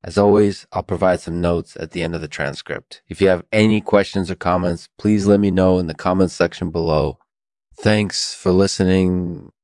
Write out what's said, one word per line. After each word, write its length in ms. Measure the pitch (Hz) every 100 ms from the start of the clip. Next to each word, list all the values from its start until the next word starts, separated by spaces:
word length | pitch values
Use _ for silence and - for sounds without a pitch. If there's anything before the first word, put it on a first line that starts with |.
As 140 | - 87
always, 500 | 101 104 104 95 -
I'll 100 | 95
provide 380 | - 87 92 90
some 220 | - 85
notes 340 | 85 85 80 -
at 120 | 80
the 120 | 87
end 120 | 82
of 80 | 82
the 60 | 76
transcript. 760 | - 71 - - - _ - _
If 120 | -
you 80 | 98
have 160 | 90 -
any 300 | 110 110 107
questions 480 | - 101 98 101 90
or 60 | 90
comments, 520 | 90 90 90 85 - _
please 300 | 104 107 98
let 120 | 101
me 120 | 101
know 280 | 92 92 92
in 80 | 87
the 80 |
comments 380 | 78 92 92 92
section 380 | - 87 - 85
below. 480 | 82 82 76 71 65 _ _ _ _ _ -
Thanks 540 | 107 107 101 - -
for 180 | - 95
listening. 1000 | 92 98 - 92 92 92 90 87 82 - _